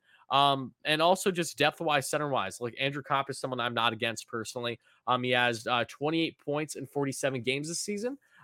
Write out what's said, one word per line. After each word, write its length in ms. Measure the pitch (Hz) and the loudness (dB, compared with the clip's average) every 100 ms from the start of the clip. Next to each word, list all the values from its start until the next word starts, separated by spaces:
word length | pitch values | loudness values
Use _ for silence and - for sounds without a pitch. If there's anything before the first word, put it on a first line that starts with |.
| _ _ - | _ _ 0
Um, 440 | 139 143 135 127 - | 4 6 4 -2 -8
and 160 | - 151 | 0 4
also 280 | 165 185 208 | 4 4 2
just 260 | 175 165 - | 0 -2 2
depth-wise, 520 | 143 - 165 147 - | 2 2 2 2 2
center-wise, 500 | 151 147 123 95 - | -2 0 0 0 -4
like, 160 | 117 - | -6 -2
Andrew 240 | 135 143 | -2 -2
Copp 260 | 135 139 139 | -2 0 0
is 80 | 131 | -4
someone 220 | 139 123 | -6 -2
I'm 160 | 120 117 | -2 2
not 180 | 117 | 0
against 340 | 113 117 110 - | 2 -4 -4 -8
personally. 520 | 117 107 127 120 117 _ _ - | -8 -6 -6 -6 -6 _ _ -2
Um, 180 | 123 | 0
he 80 | 123 | 2
has, 360 | 123 123 113 117 | 4 4 2 0
uh, 180 | 123 113 | 0 0
twenty-eight 520 | - 147 165 165 - | -4 -2 0 -2 -4
points 360 | - 143 156 - | -4 -4 -4 -8
in 120 | 135 | -6
forty-seven 560 | 143 139 131 139 131 | -2 -2 0 -2 0
games 240 | 113 135 156 | -2 -2 -2
this 140 | 170 | -6
season. 360 | - 208 240 277 _ _ | -6 -4 -6 -8 _ _